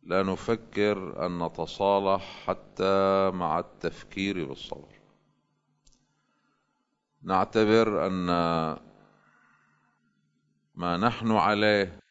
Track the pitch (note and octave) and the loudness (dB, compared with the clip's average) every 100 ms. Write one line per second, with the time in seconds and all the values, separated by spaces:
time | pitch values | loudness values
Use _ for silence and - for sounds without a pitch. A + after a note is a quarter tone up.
0 | - F2+ F#2+ F#2 - A2+ A2+ - G#2 G2+ | 0 0 0 -2 -2 -4 -4 0 0 0
1 | F#2+ - F2 F2+ E2 - E2 - G2 G2 | -6 -6 -6 -4 -6 -6 -10 -2 2 4
2 | G2 F#2+ F#2+ - - G2 - - F#2+ G2 | 2 0 -2 -14 -6 -6 -8 -4 0 2
3 | G2 G2 F#2+ F#2 E2+ D#2+ F2 - E2+ - | 4 2 2 -2 -2 -2 -4 -8 -8 -8
4 | - - G2 F#2 D2 C2+ - C#2+ D2 - | -14 -6 -4 -4 -8 -10 -14 -16 -16 -20
5 | _ _ _ _ _ _ _ _ _ _ | _ _ _ _ _ _ _ _ _ _
6 | _ _ _ _ _ _ _ _ _ _ | _ _ _ _ _ _ _ _ _ _
7 | _ _ F2+ F#2 G2+ A2 G#2+ A2+ A2 G2+ | _ _ -2 0 2 2 4 4 4 0
8 | F2 F#2 F2+ F2 E2+ E2 D#2+ - - _ | -2 -2 0 0 2 0 -2 -6 -14 _
9 | _ _ _ _ _ _ _ _ _ _ | _ _ _ _ _ _ _ _ _ _
10 | _ _ _ _ _ _ _ - F2 F2 | _ _ _ _ _ _ _ -8 -4 0
11 | A2+ A#2+ A2+ G#2+ F2+ G#2 G#2+ G#2 F#2+ E2 | 0 0 0 2 2 4 4 2 0 -6
12 | _ | _